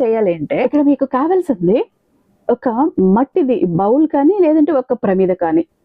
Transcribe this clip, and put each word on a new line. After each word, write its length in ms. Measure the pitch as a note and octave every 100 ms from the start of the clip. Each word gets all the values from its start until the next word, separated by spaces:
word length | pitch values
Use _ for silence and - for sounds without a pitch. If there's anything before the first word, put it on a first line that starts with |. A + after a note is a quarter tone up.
చేయాలి 320 | A#3+ A3+ G3+
అంటే, 300 | E3+ D3+ D3+
ఇక్కడ 160 | C4+ D4
మీకు 240 | C#4+ C#4
కావాల్సింది 840 | C4+ B3+ D#4 F#4+ E4+ G3+ F3 A#3 A4+ _ _ _ _ _ -
ఒక 400 | A#3+ C4+ A3+ D#4 -
మట్టిది 640 | F#3+ G3+ C#4 - C4+ A#3
బౌల్ 440 | F#3 E3+ G3+ C4 D#4
కానీ, 300 | D4 C#4+ G#4
లేదంటే 320 | E4 D#4+ D4+
ఒక 200 | C#4+ C4
ప్రమిద 360 | A#3+ G3+ F#3+ F#3
కానీ, 360 | F3+ E3 D#3+ - _